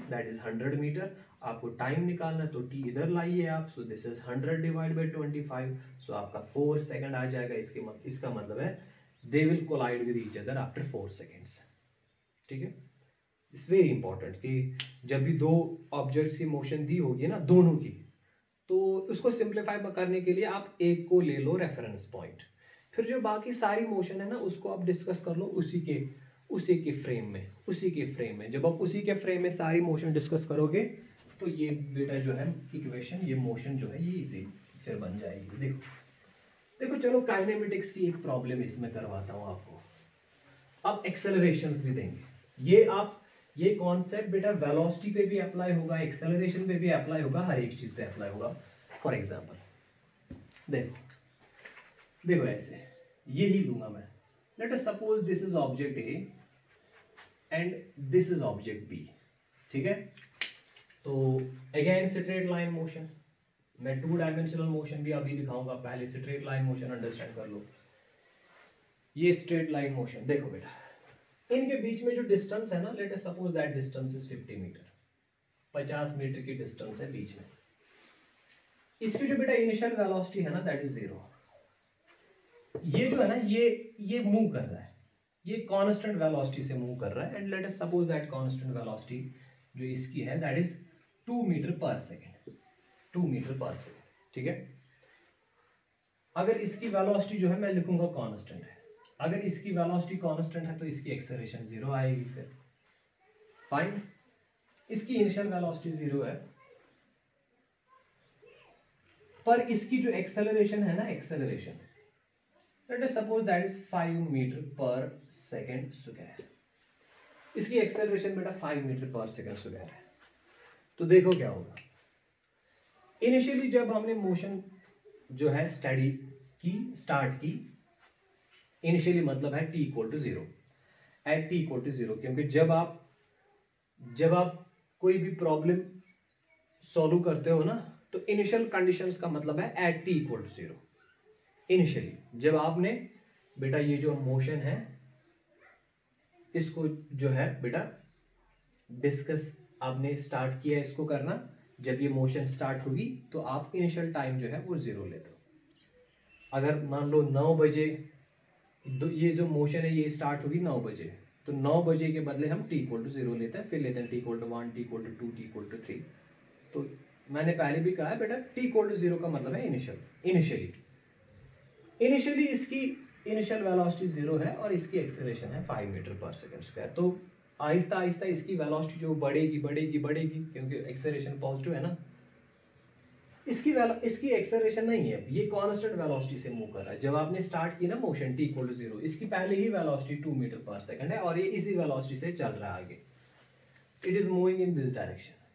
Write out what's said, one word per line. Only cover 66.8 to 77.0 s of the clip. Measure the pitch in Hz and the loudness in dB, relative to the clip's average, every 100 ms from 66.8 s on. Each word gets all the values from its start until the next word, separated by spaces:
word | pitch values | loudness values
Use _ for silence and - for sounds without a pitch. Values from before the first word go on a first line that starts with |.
| 123 | -4
अंडरस्टैंड | 120 117 113 110 110 | -6 -6 -8 -10 -10
कर | 107 | -10
लो। | 104 101 - _ _ _ _ _ _ _ - - _ _ _ _ 147 | -12 -14 -20 _ _ _ _ _ _ _ -20 -20 _ _ _ _ 2
ये | 175 | 4
स्ट्रेट | 165 - 165 156 | 4 2 0 2
लाइन | 147 135 | 0 -2
मोशन | 131 120 - 131 | -2 -6 -6 0
देखो | 139 107 | 0 0
बेटा, | 95 - - - - - - _ _ - | -10 -14 -18 -20 -20 -20 -20 _ _ 0
इनके | 254 269 240 | 2 2 0
बीच | 226 - | -2 0
में | 240 240 | 0 0
जो | |
डिस्टेंस | 190 196 - 214 220 | 4 4 2 -4 -2
है | 175 | -2
ना, | 208 202 | -2 -4
let | 196 | -6
us | 190 180 | -6 -8
suppose | 180 180 | -6 -2
that | 160 147 135 | -2 -2 -2
distance | 131 135 131 131 | -4 -6 -6 -8
is | - | -10
fifty | - - 104 | -12 -12 -10
meter, | 90 - - _ _ _ _ _ _ _ _ | -10 -12 -20 _ _ _ _ _ _ _ _
पचास | 143 135 147 147 139 | -6 -4 -4 -4 -4
मीटर | 135 135 | -4 -4
की | 131 123 | -6 -8
डिस्टेंस | 110 - 131 107 | -8 -10 -12 -10